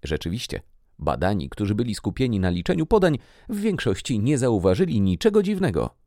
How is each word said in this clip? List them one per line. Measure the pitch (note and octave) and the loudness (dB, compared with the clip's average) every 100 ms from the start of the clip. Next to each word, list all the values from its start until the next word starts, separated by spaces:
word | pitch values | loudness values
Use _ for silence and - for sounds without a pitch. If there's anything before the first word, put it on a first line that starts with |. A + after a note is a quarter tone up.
Rzeczywiście, | - D#2+ E2+ G#2 - G#1 - _ _ _ | -4 -4 -4 -6 -6 -10 -12 _ _ _
badani, | - C2+ F#2 G2+ C#2 | -4 -2 0 -2 -4
którzy | - G#2 | -4 -2
byli | G#2 A#2 | 0 -2
skupieni | G#2 - F2 C3 G#2+ | -4 -6 -2 -2 0
na | F#2 | 0
liczeniu | F2 F2 F3+ D#3+ | 0 0 -2 2
podań, | A3 F#3 C#3+ - - - | 4 4 0 -6 -20 -12
w | G3+ | -4
większości | G#3+ F3 - G2 - A2 | -2 -2 -2 -2 -2 -2
nie | G#2+ D3 | 0 2
zauważyli | B2+ A2 F#2 F#2 F3+ G#2 | 2 2 2 2 2 2
niczego | G2 F2+ A3 G#3 | 2 2 2 2
dziwnego. | F#3+ G3+ F#3 E2 A#1 _ | 2 0 0 0 -4 _